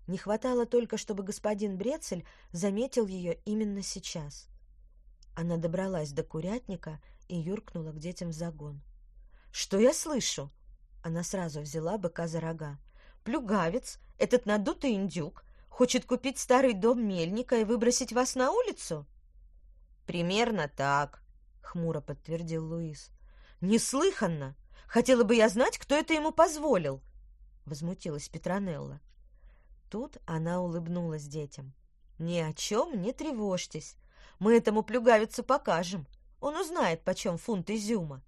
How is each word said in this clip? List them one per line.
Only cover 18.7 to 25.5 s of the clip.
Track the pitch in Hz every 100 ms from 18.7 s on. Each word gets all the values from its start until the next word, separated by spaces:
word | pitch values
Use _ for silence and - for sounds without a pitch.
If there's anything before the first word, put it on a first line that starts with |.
| 285 - 156 143 - - - - - - - - - -
"Примерно | 175 170 202 240 214 147
так", | - 139 139 147 - - - - - -
хмуро | 175 165 151
подтвердил | - 143 - 165 165 160 160
Луис. | 165 165 143 - - - - - -
"Неслыханно! | 180 220 - 269 370 - 202 156 135 139 - - -
Хотела | 233 240 254
бы | 208 233
я |
знать, | 214